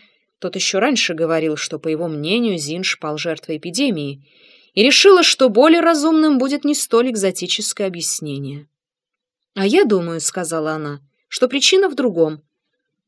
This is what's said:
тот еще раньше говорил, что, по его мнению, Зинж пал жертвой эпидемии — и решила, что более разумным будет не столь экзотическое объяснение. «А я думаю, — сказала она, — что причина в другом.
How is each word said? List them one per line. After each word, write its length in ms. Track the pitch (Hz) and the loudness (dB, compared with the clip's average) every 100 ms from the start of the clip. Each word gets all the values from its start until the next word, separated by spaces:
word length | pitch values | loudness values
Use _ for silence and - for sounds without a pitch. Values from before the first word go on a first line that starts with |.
| _ _ _ _ | _ _ _ _
тот 160 | 180 | -10
еще 240 | 190 - 190 | -6 -4 0
раньше 340 | 247 247 - | 0 0 -2
говорил, 440 | 160 160 165 156 151 | -2 -2 0 -2 -4
что, 240 | - 151 | -8 -8
по 80 | 160 | -6
его 180 | 156 170 | -4 -4
мнению, 500 | 151 151 226 233 175 | -6 -2 -2 0 -4
Зинж 440 | 147 170 190 - | -6 -6 -6 -6
пал 180 | 156 151 | -6 -6
жертвой 380 | 170 156 - 156 | -6 -8 -8 -10
эпидемии — 680 | 175 180 277 170 143 139 _ _ _ _ _ | -6 -2 -2 -2 -6 -10 _ _ _ _ _
и 80 | - | 2
решила, 400 | 247 - 392 370 | 4 6 8 8
что 260 | 311 - 254 | 6 4 4
более 320 | 202 302 339 | 6 6 6
разумным 580 | 330 311 311 320 311 269 | 4 2 2 2 4 2
будет 260 | 262 285 | 0 -2
не 100 | 294 | -2
столь 360 | 285 - 233 254 | -2 0 0 2
экзотическое 760 | 220 190 185 180 - 214 - 196 | 0 -2 -2 -4 -4 -6 -6 -6
объяснение. 840 | 170 - - 151 139 139 143 147 _ _ _ _ _ _ _ _ | -4 -6 -6 -8 -8 -8 -12 -16 _ _ _ _ _ _ _ _
«А 120 | - 302 | -2 -2
я 180 | 330 | -2
думаю, — 360 | 302 196 170 165 | -2 -2 -4 -6
сказала 500 | - 185 160 165 156 | -8 -8 -8 -6 -6
она, — 280 | 156 151 143 _ _ _ | -6 -8 -12 _ _ _
что 200 | - 254 | -2 -2
причина 400 | 269 - 381 381 | 0 2 4 2
в 60 | |
другом. 480 | 269 254 170 156 156 _ _ _ _ _ _ | 0 -2 2 0 -2 _ _ _ _ _ _